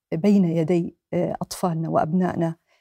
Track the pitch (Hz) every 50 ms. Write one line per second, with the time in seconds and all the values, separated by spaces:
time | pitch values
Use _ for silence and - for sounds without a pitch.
0 | _ _ 165 165 160 208 202 202 185 165 160 170 160 156 185 170 170 - - _
1 | _ _ - 175 180 160 - - - - - - - 180 165 160 160 156 160 -
2 | - 160 160 185 185 175 - - 165 165 165 - _ _ _ _